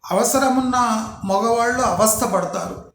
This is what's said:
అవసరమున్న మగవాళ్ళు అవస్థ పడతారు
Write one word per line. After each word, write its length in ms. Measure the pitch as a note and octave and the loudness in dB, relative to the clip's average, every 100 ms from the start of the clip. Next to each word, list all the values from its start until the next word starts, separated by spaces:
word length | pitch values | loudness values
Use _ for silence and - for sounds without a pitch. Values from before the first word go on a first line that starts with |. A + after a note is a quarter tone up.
| - | -2
అవసరమున్న 640 | F#3+ A#3 C4+ C4+ B3+ B3+ B3 A#3+ A3 A3 - F#3+ | 0 2 2 2 0 0 0 2 0 -4 -8 -2
మగవాళ్ళు 560 | G3 A3+ A#3 A#3+ B3 | 0 2 2 2 2
అవస్థ 420 | A#3+ F3 G#3+ - | 0 2 2 2
పడతారు 720 | A3 F#3 F3 F#3 F3 - - | 0 0 -2 -6 -8 -10 -16